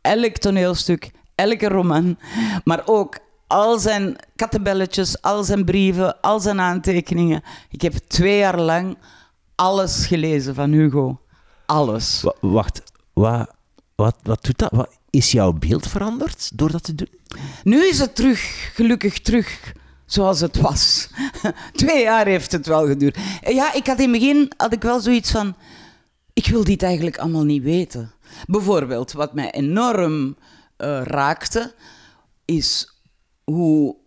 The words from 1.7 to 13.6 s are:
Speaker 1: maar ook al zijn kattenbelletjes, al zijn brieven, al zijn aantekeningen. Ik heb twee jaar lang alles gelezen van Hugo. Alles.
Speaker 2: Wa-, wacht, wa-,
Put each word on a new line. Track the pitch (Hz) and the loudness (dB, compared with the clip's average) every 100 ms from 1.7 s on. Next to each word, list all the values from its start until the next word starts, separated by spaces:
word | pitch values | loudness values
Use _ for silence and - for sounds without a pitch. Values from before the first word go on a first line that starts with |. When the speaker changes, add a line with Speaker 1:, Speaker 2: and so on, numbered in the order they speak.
| 196 180 156 175 170 - 208 220 190 | 2 2 2 0 -2 -6 -6 -4 -2
Speaker 1:
maar | - 165 | 0 -2
ook | - 220 202 - _ _ _ | 2 2 2 -8 _ _ _
al | 175 214 233 | 2 2 2
zijn | 196 208 196 - - _ | 0 0 -2 -6 -14 _
kattenbelletjes, | 226 220 202 190 185 - 185 - | -4 -2 0 0 -2 -2 -4 -2
al | - 208 | -2 -2
zijn | 190 202 | 0 0
brieven, | 180 185 190 180 185 - | 2 2 2 2 0 0
al | - 214 | 0 0
zijn | 196 196 | 0 0
aantekeningen. | 180 180 175 185 - 170 170 156 - - - | 0 0 0 -2 0 0 0 0 -4 -20 -18
Ik | - | -4
heb | 170 - - | -4 -4 -4
twee | - 180 202 | 0 2 4
jaar | 196 175 | 2 2
lang | 165 165 185 - - - _ _ _ | 2 0 -2 -8 -18 -20 _ _ _
alles | - 185 196 185 - - | -2 0 2 0 -2 -2
gelezen | 170 160 151 131 | 0 0 0 -2
van | 135 143 | -2 2
Hugo. | 151 156 139 131 131 _ _ _ _ _ | 4 4 2 -2 -4 _ _ _ _ _
Alles. | 151 139 110 - - | 0 0 0 -2 -2
Speaker 2:
Wa-, | - - | -2 -2
wacht, | 98 101 101 - - _ _ | 0 2 0 -6 -10 _ _
wa-, | - 107 117 110 _ | 0 2 2 -4 _